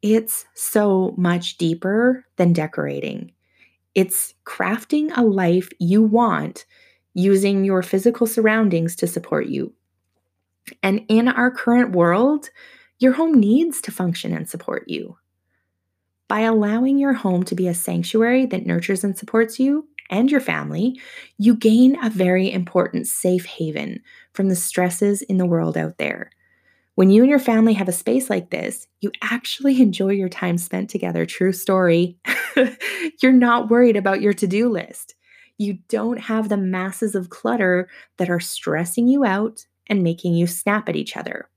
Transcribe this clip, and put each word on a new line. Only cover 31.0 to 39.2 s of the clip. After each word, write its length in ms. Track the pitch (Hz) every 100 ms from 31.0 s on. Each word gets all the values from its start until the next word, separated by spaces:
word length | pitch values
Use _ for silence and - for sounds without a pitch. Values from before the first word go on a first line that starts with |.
| 180 165 165
True 260 | - 185
story. 640 | 180 - 190 180 165 180 175 - - - - 262
<laughs> 560 | - - - 339 -
You're 100 | 262
not 380 | 262 240 240 220
worried 260 | 233 247 208
about 240 | 196 196
your 140 | 208
to-do 340 | 202 196 196 240
list. 460 | 196 - - - _ _ _ _ _
You 180 | 208 185 _
don't 300 | 220 220 233
have 300 | - 220 214
the 80 | 202
masses 560 | 190 185 190 190 220
of 160 | 196 180
clutter 580 | - 220 240 190 180 185 - - _
that 140 | 175
are 80 | 175
stressing 680 | 175 - - 156 170 - 240
you 160 | 277